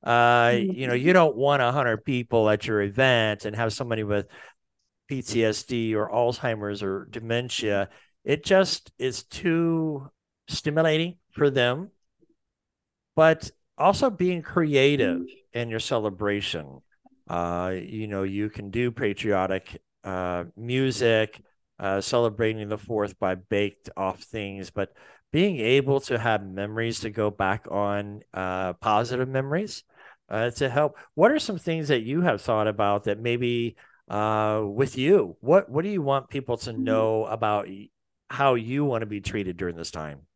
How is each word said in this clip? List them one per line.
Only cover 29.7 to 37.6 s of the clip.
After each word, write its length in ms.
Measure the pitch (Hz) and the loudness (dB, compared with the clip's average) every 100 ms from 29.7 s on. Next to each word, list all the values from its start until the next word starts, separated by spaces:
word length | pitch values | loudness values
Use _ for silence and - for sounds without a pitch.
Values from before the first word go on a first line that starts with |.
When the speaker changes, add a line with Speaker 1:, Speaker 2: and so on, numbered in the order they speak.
| - - _ - - _ | -12 -18 _ -20 -20 _
Speaker 1:
uh, 220 | 107 120 | -4 -4
to 180 | 117 139 | -2 -2
help. 280 | 123 151 - - | 2 0 -2 -14
What 160 | - 202 | 2 4
are 80 | 302 | 4
some 200 | - 185 | -2 -6
things 300 | - 160 147 | -4 -4 0
that 140 | 135 | 0
you 180 | 113 147 | 0 0
have 200 | 175 104 | 0 0
thought 280 | - 110 107 | 0 0 0
about 360 | 104 101 101 | 2 2 2
that 140 | 110 104 | 0 -2
maybe, 580 | 117 120 123 120 117 - - _ _ | -2 0 0 -2 -4 -8 -20 _ _
uh, 540 | 104 107 107 107 107 | -2 0 2 2 0
with 320 | 107 101 131 131 | -2 -2 -2 0
you, 400 | 135 196 95 - | 4 4 4 -4
what, 280 | 120 180 - | 4 4 4
what 140 | 131 | -4
do 60 | 190 | -2
you 140 | 202 | -2
want 260 | 139 139 135 | 0 -2 -2
people 280 | 139 131 117 | -8 -4 -6
to 120 | - | -4
Speaker 2:
Mm-hmm. 140 | 110 | -4
Speaker 1:
know 400 | 120 110 110 110 | 0 2 2 0
about 420 | 110 113 110 104 | -2 -2 0 0